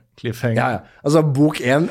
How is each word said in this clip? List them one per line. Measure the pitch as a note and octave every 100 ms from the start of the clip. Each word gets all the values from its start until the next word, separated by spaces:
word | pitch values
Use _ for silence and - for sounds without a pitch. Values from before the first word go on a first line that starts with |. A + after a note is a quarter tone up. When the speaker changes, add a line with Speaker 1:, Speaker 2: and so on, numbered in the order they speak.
| _ _
Speaker 1:
Cliffhanger. | A#2+ - B2 A2+
Speaker 2:
Ja, | B2+
ja. | A2 - _
Altså, | C#3+ D#3
bok | D#3 C3+ D3+ -
en | B2 C#3 F3